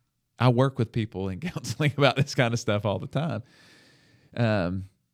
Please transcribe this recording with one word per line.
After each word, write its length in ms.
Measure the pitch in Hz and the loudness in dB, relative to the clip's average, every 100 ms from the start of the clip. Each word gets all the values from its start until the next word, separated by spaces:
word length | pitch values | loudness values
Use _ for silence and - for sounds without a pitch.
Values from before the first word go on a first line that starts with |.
| _ _ _ - | _ _ _ 0
I 120 | 123 | 4
work 280 | 120 135 127 | 4 2 0
with 140 | 110 | -2
people 380 | 120 107 92 98 | -2 -4 -4 -6
in 100 | 92 | -6
<laughs> 0 | |
counseling 540 | 175 - - - - - | -8 -8 -6 -2 0 4
about 200 | 135 135 | 2 4
this 180 | 139 - | 0 0
kind 180 | 117 | 0
of 60 | 117 | 0
stuff 260 | - 104 104 | 0 0 0
all 140 | 101 | -2
the 80 | 135 | -4
time. 340 | - 160 110 - _ - - _ _ _ _ _ - | -4 -4 -4 -10 _ -20 -20 _ _ _ _ _ -2
Um, 480 | 113 104 85 92 95 _ _ | 0 2 0 -4 -8 _ _